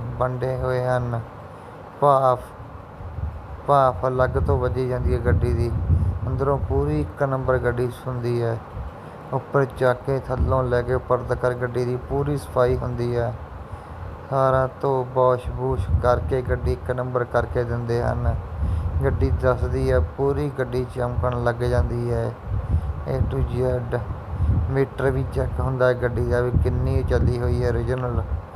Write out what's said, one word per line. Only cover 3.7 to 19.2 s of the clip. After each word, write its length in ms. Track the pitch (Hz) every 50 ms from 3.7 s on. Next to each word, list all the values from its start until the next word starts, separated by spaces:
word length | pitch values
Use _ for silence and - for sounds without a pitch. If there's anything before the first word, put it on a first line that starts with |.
| 143 139 135 127 120 - -
ਅਲੱਗ 220 | 131 127 127 127 127
ਤੋਂ 300 | 127 135 - - 143 131
ਵੱਜੀ 300 | 123 127 123 127 131 123
ਜਾਂਦੀ 240 | 123 123 123 123 123
ਹੈ 120 | 123 117
ਗੱਡੀ 280 | 123 123 120 120 123 120
ਦੀ, 180 | 117 120 120 117 - - - - - - - - - -
ਅੰਦਰੋਂ 300 | 127 131 127 135 139 139
ਪੂਰੀ 440 | 135 - - 135 139 143 147 151 151
ਇੱਕ 220 | 147 - - - 143
ਨੰਬਰ 340 | 135 135 131 131 127 127
ਗੱਡੀ 340 | 127 120 123 120 120 127 120 117 - -
ਹੁੰਦੀ 360 | 127 127 120 117 120 120 120 117
ਹੈ। 140 | 117 113 110 - - - - - - - - - - - - - - 135
ਉੱਪਰ 320 | 131 - - - 143 135
ਚੱਕ 340 | 131 - - 131 127 123 123 -
ਕੇ 140 | 139 135 131
ਥੱਲੋਂ 440 | - - 127 123 - 127 131 131 127
ਲੈ 180 | 123 120 123
ਕੇ 120 | 123 123 131
ਉੱਪਰ 240 | 123 - - 127
ਤੱਕ 360 | 120 120 120 123 120 - 127 123
ਗੱਡੀ 320 | 123 127 123 120 123 123
ਦੀ 100 | 123 123
ਪੂਰੀ 420 | 123 - - 135 139 143 143 143
ਸਫਾਈ 400 | 139 - - - 131 123 123 131
ਹੁੰਦੀ 380 | 127 127 123 120 120 120 120 120
ਹੈ। 180 | 120 117 117 117 - - - - - - - - - - - - - - - - - - -
ਸਾਰਾ 400 | 135 135 135 131 131 131 131 127 - -
ਧੋ 260 | - 139 135 131 123 123 127
ਵਾਸ਼ 360 | 131 127 127 127 117 - -
ਬੂਸ਼ 380 | 127 123 127 131 131 120 - - - - -
ਕਰਕੇ 380 | 123 123 120 - - 135 127
ਗੱਡੀ 320 | 127 123 127 120 - 127 127
ਇੱਕ 180 | 120 - -
ਨੰਬਰ 320 | 123 127 123 127 123 123 120
ਕਰਕੇ 400 | 120 - 120 117 113 - 123 120
ਦਿੰਦੇ 400 | 117 117 120 120 117 117 120 120
ਹਨ। 320 | 117 117 120 120 117 117 - - - - - - - - - - - - - 135
ਗੱਡੀ 260 | 135 127 -